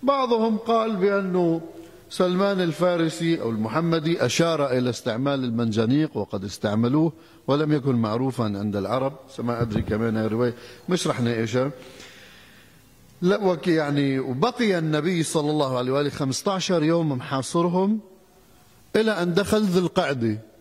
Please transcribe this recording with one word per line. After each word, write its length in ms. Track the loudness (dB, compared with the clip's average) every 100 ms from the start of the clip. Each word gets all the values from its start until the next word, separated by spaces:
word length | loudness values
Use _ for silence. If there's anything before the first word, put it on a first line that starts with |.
بعضهم 540 | 2 2 2 2 2 0
قال 400 | 0 0 2 0
بأنه 640 | 2 2 0 0 2 0 -4 -18 -20 -20 -18
سلمان 500 | -2 0 2 2 2
الفارسي 800 | 0 2 0 2 0 0 -2 0
أو 100 | -2
المحمدي 760 | -2 -2 0 0 0 0 0 0
أشار 440 | 2 0 2 0
إلى 200 | 0 0
استعمال 540 | -2 -4 -2 0 0
المنجنيق، 720 | -2 -2 0 2 2 2 2 -2
وقد 280 | -4 -4
استعملوه 680 | -6 -4 -2 2 2 2 0 -2 -20 -20 -2
ولم 260 | 0 2
يكن 240 | 0 2 0
معروفًا 480 | 2 0 -2 -2
عند 320 | -2 -2 -2 -2
العرب. 360 | 0 -2 -2 -6 -18 -8
ما 240 | -4 -2
أدري 200 | -2 -2
كمان 340 | -2 -2 0 0
هاي 100 | 0
الرواية، 280 | 0 -2 -2 -14 -18 -4
مش 180 | -2 0
رح 140 | 0
ناقشها. 500 | 0 0 0 0 -2 -4 -18 -20 -20 -20 -20 -20 -20 -20 -20 -20 -20 -20 -20 -4
لا، 160 | 0 2
وك-، 300 | 2 0 0
يعني، 520 | 0 2 0 0 0
وبقي 580 | -2 0 -2 0 0 0
النبي 440 | 0 0 0 0
صلى 280 | 0 0 0
الله 280 | 0 0 0
عليه 140 | 0
وآله 180 | 0 -2
خمستاشر 720 | -2 -4 -2 -2 -2 0 0
يوم 300 | 2 2 0
محاصرهم 840 | -2 -4 -6 -2 -2 0 2 0 0 -4 -20 _ -20 _ -20 -20 -20 -2 0
إلى 140 | 2
أن 240 | 2 0
دخل 280 | 0 2 2
ذي 160 | 4 2
القعدة 600 | 2 0 0 0 0 -2 -8 -20